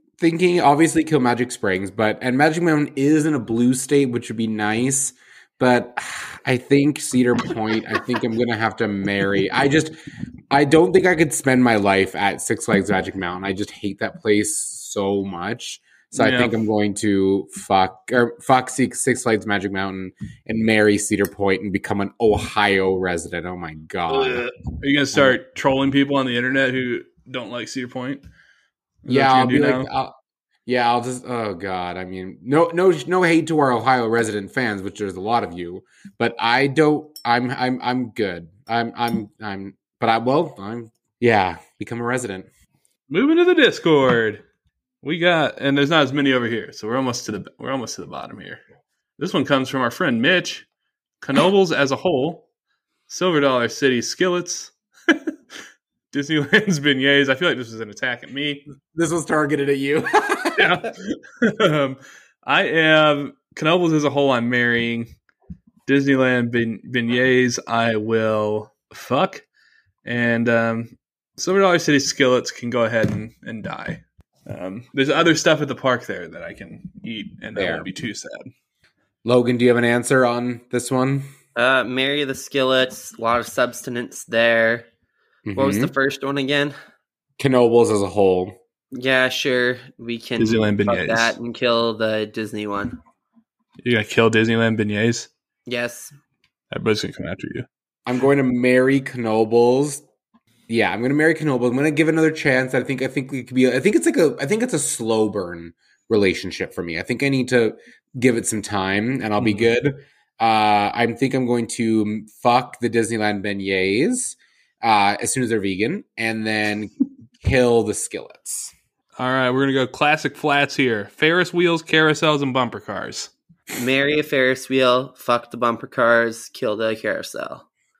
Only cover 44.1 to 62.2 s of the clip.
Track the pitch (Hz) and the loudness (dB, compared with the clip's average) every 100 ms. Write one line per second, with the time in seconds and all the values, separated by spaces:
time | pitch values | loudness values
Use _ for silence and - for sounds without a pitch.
44.1 | 120 110 101 _ _ _ _ _ _ 135 | 2 0 -4 _ _ _ _ _ _ -8
45.1 | 170 175 165 139 - 139 139 143 165 135 | -2 0 2 0 -2 0 2 2 2 2
46.1 | 143 139 127 117 113 - - 107 127 131 | 0 2 2 0 -4 -8 -12 -6 -4 -4
47.1 | 120 - 101 - _ 123 135 110 - - | -6 -8 -10 -12 _ -10 -8 -8 -12 -14
48.1 | 69 - 107 92 - _ _ _ _ _ | -14 -14 -16 -18 -18 _ _ _ _ _
49.1 | _ 185 151 131 139 127 135 123 - 175 | _ -4 -2 2 0 0 -2 -4 -2 0
50.1 | 117 135 180 170 - - _ _ _ _ | 2 2 2 -2 -12 -18 _ _ _ _
51.1 | _ - 139 170 196 180 117 143 131 185 | _ -2 2 4 4 4 2 0 0 0
52.1 | 139 151 165 _ _ _ _ _ _ _ | 0 -2 -6 _ _ _ _ _ _ _
53.1 | - 185 156 139 127 117 - 135 123 113 | -4 0 2 2 2 0 0 2 2 -2
54.1 | - 180 175 175 - - _ _ _ - | -2 0 0 -4 -10 -12 _ _ _ -2
55.1 | 285 - - _ - - _ _ _ _ | -2 -4 -12 _ -20 -20 _ _ _ _
56.1 | 143 139 156 131 202 208 156 143 135 139 | -6 -2 -2 2 2 2 0 0 2 4
57.1 | 139 135 131 175 127 113 110 107 101 127 | 4 4 2 0 -2 -8 -12 -14 -6 -6
58.1 | 120 - 135 147 143 147 135 _ 160 160 | -6 -10 -8 -8 -8 -14 -20 _ -4 -2
59.1 | 170 147 156 147 147 139 139 139 151 - | -2 -2 -2 0 0 0 0 0 0 2
60.1 | 427 415 - 370 339 185 180 226 - 196 | 0 0 -4 -4 0 0 0 -4 -12 -10
61.1 | - - - 226 - 196 151 139 131 - | -10 -12 -2 -2 2 0 2 -2 -4 -16
62.1 | - | -20